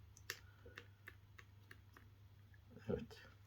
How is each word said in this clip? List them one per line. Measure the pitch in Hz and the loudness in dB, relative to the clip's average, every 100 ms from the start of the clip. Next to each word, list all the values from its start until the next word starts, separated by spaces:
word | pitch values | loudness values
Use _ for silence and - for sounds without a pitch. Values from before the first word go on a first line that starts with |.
| - - - - - - - - - - - - - - - - - - - - - - - - - - - - - | -10 -4 -2 -2 -2 -8 -6 -6 -6 -8 -8 -8 -10 -10 -10 -10 -10 -8 -8 -10 -10 -10 -10 -10 -10 -10 -8 2 10
Evet. | - - - - - | 10 10 -2 -6 -8